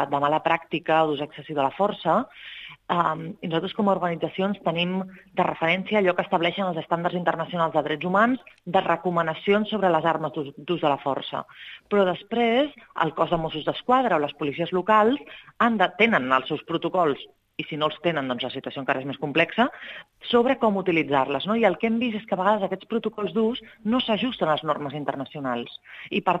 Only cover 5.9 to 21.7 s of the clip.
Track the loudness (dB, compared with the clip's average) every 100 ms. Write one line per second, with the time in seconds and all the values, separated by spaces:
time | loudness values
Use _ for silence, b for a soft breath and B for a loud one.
5.9 | 2 4 2 0 0 0 0 -2 -4 -2
6.9 | -2 0 -2 0 -2 -2 -2 0 0 0
7.9 | -2 0 4 4 2 -6 B -2 0 2
8.9 | 0 0 0 0 -2 2 2 2 0 2
9.9 | 4 2 0 -2 -6 -8 -8 -4 0 2
10.9 | 0 0 -4 -4 -8 -10 B B B B
11.9 | 2 2 0 -4 0 2 2 0 -4 B
12.9 | B -2 0 0 0 -2 -4 -4 -2 2
13.9 | 2 4 2 0 -2 -4 -2 -2 -2 2
14.9 | 4 4 2 -4 B B B 2 4 2
15.9 | 4 4 4 4 2 2 -6 -4 -4 -2
16.9 | 2 2 0 -6 _ _ -12 -8 -2 -2
17.9 | -2 -2 0 -2 -4 -4 -6 -8 -6 -4
18.9 | -4 -4 -6 -2 0 0 2 0 B B
19.9 | B B _ 0 2 4 2 2 2 2
20.9 | 0 2 2 2 0 -2 2 2